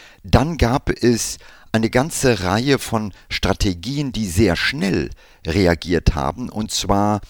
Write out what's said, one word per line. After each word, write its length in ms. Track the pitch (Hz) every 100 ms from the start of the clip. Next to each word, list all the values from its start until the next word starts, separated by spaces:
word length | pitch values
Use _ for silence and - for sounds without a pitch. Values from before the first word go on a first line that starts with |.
| - -
Dann 340 | 92 113 147 160
gab 320 | 117 127 -
es 480 | - 120 113 - - - - -
eine 160 | 110 113
ganze 540 | 127 156 - 131 107
Reihe 360 | 90 104 135 131
von 340 | - 113 104 - -
Strategien, 840 | - - 95 107 87 101 143 139
die 160 | 107 104
sehr 300 | 82 107 85
schnell 540 | - 139 190 113 - - - _ 82
reagiert 680 | 82 87 85 - 85 -
haben, 340 | 76 69 95 123
und 220 | - 107
zwar 500 | - 95 101 104 104 -